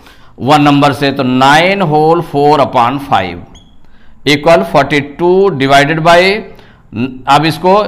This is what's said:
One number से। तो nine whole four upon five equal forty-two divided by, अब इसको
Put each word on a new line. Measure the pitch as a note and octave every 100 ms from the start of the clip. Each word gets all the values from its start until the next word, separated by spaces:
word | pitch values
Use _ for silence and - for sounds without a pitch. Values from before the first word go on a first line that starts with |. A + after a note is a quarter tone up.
| - - - -
One | A#2 D3
number | D3 C#3 C#3+
से। | - C#3
तो | C#3
nine | B2+ B2+ C3+ D3+ F3+ G3+
whole | E3+ D3+ D#3 E3+ E3
four | C#3+ D3 D3+
upon | B2+ B2+ A#2+ C#3 -
five | A2 F#2 F2 - - _ - - - - - C3+
equal | D3 D#3 E3+ F#3+
forty-two | D3+ C3 D3 C#3+ - F3 F#3 G3 C#3+
divided | C3+ C#3 C#3+ E3 D#3+
by, | F3 F#3 G#3+ - - - _ _ - C3 - -
अब | D3 D#3
इसको | - F#3 G3+